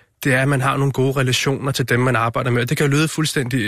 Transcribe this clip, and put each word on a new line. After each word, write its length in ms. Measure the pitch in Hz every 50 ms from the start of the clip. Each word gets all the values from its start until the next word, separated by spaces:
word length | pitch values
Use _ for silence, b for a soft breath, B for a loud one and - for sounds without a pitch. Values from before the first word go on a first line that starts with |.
| b b b - -
det 100 | 143 127
er, 80 | 127 135
at 60 | 143
man 120 | 143 135
har 160 | 127 139 135
nogle 160 | 139 139 139 -
gode 200 | - 131 135 131
relationer 600 | 143 131 127 123 - - 143 139 110 120 139 131
til 160 | - 139 -
dem, 120 | 123 120
man 160 | 127 127 123
arbejder 340 | 113 113 117 117 131 123 127
med. 120 | 120 123 123
Og 60 | 120
det 80 | 156
kan 100 | - 156
jo 60 | 143 139
lyde 160 | 147 160 156
fuldstændig, 520 | - - 156 147 - 151 131 117 123 131 104